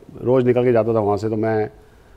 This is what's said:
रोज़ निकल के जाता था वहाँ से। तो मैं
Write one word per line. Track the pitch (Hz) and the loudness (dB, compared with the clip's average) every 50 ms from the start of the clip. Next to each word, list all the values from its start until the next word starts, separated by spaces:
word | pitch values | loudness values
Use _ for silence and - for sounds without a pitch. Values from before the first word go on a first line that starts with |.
| - - - - - | -20 -20 -16 -8 -2
रोज़ | 117 127 131 123 | 0 2 2 2
निकल | 123 120 123 123 | 2 2 2 2
के | 127 120 | 2 2
जाता | 113 107 117 113 | 2 2 2 0
था | 113 | 0
वहाँ | 104 101 104 | 0 0 0
से। | 98 110 110 | -2 -2 -4
तो | 113 | -4
मैं | 107 107 110 110 107 107 - - - - - - - - - - | -4 -2 -2 -2 -2 -4 -6 -8 -14 -20 -20 -20 -20 -20 -20 -20